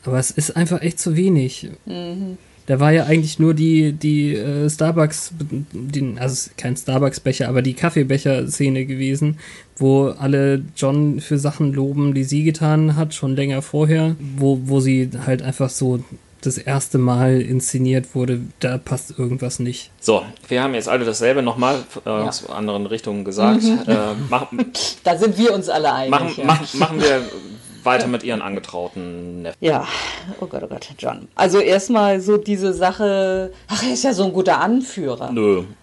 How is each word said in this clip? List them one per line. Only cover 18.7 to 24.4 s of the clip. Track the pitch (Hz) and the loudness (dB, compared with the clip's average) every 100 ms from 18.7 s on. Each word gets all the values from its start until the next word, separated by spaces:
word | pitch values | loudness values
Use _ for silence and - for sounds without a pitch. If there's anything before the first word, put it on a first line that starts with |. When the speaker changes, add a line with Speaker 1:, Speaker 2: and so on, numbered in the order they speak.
| 127 | -4
Speaker 1:
passt | - 127 - - | -4 -6 -6 -6
irgendwas | 123 127 123 - | -4 -2 -4 -4
nicht. | 123 123 - _ | -6 -6 -14 _
Speaker 3:
So, | - 104 101 - - | 2 2 0 -18 -4
wir | 123 | 0
haben | 135 | 0
jetzt | 123 104 | -2 -2
alle | 127 | 0
dasselbe | 117 107 117 135 | 0 0 2 2
nochmal, | 123 117 123 139 123 - - | 0 0 0 0 -4 -12 -4
äh, | |
Speaker 2:
Ja. | 107 107 | -2 -2
Speaker 3:
aus | - - | -6 -10
anderen | 80 107 101 101 | -6 -4 -4 -4
Richtungen | 110 - 104 | -6 -4 -6
gesagt. | 98 95 107 - | -6 2 4 4
Speaker 2:
Mhm. | 220 233 - | 4 0 2
Speaker 3:
Äh, | 110 107 107 139 | 0 0 -4 -2
mach, | 123 | -2